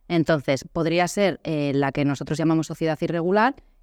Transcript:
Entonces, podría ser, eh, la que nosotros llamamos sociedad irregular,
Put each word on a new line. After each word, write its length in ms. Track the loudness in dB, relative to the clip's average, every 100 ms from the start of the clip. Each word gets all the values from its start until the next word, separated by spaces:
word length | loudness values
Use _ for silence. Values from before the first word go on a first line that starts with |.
| -2
Entonces, 560 | 0 2 0 2 -2 -2
podría 360 | -2 0 2 0
ser, 320 | 2 0 0
eh, 280 | -4 -2 0
la 180 | 0 0
que 140 | 0 -2
nosotros 320 | -2 -4 -2
llamamos 300 | 2 0 0
sociedad 320 | -4 -4 -2
irregular, 540 | -2 -2 0 2 2 0 _ _